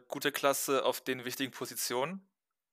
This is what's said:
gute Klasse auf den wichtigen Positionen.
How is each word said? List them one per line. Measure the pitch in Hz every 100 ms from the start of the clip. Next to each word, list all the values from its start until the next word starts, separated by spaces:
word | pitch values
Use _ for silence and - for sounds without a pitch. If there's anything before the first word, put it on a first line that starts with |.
| -
gute | 143 147
Klasse | - 143 135 - 131
auf | 127 -
den | - 127
wichtigen | 120 - 131
Positionen. | - 123 117 - 123 147 190 - _ _ _ _